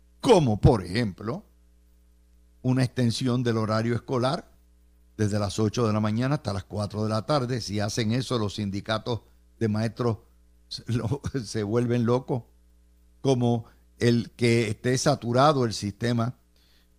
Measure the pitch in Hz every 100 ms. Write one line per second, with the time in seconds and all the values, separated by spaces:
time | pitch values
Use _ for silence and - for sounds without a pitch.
0 | _ _ 262 196 131 104 - 113 87 107
1 | 113 85 104 170 - _ _ _ _ _
2 | _ _ _ _ _ _ 127 127 123 -
3 | 120 - 131 123 120 113 107 110 117 117
4 | - 131 127 160 - _ _ _ _ _
5 | _ - 107 104 101 - 107 123 113 107
6 | 107 110 131 147 110 98 - 104 101 104
7 | 107 110 - 147 123 127 95 104 104 123
8 | 107 117 107 123 104 - 101 98 - 110
9 | 123 113 - _ _ - 113 107 113 -
10 | 120 107 _ _ _ _ - - - 120
11 | - - - 139 101 110 101 120 120 120
12 | 117 127 131 127 - _ _ _ _ _
13 | _ _ 135 127 120 117 - _ _ -
14 | 120 120 - - 120 117 107 110 127 131
15 | 156 139 120 120 147 139 117 - 101 -
16 | 117 120 113 - _ _ _ _ _